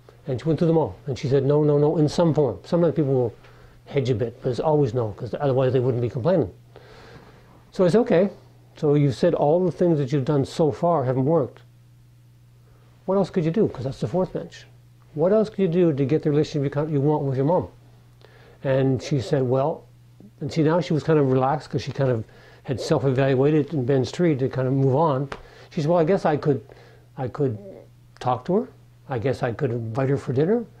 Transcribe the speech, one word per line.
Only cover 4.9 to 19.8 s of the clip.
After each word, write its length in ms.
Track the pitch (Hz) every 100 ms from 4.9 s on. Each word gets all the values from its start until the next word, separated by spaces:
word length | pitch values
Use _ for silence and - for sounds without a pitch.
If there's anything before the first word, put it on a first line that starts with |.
no, 180 | 120 110 -
'cause 180 | 110 -
otherwise 340 | 139 127 131
they 80 | 127
wouldn't 200 | 127 120
be 80 | 117
complaining. 400 | 131 143 180 101 - - - - - - - - - - - -
So 120 | -
I 40 | 180
said, 120 | 214
"Okay, 280 | 240 170 196 - - - - -
so 180 | 151
you've 220 | 147 143 113
said 180 | 175
all 280 | - 143 175 180
the 60 |
things 260 | - 180 151
that 140 | 131
you've 120 | 147
done 200 | 127 147
so 260 | 131 - 151
far 340 | - 170 160
haven't 220 | 127 131 131
worked. 340 | 165 117 - - - - - - - - _ _ _ - - - _
What 120 | - 196
else 120 | 180
could 160 | 190
you 60 | 156
do?" 180 | 180 147
'Cause 160 | -
that's 160 | 123 -
the 60 | 120
fourth 260 | 175 180
bench. 340 | 165 170 - - - - _ -
"What 180 | 147 180
else 180 | 220 208
could 80 | -
you 100 | 190
do 240 | 175 170
to 120 | 139 135
get 160 | 156
the 80 | 156
relationship 340 | 147 147 151
you 60 | 139
kind, 200 | 143 156
you 100 | 143
want 220 | 143 151
with 120 | 139 127
your 80 |
mom?" 240 | 139 175 - - - - - - - - - -
And 400 | 139 135 135 127
she 180 | - 143
said, 220 | - 143
"Well," 400 | 127 131 147 170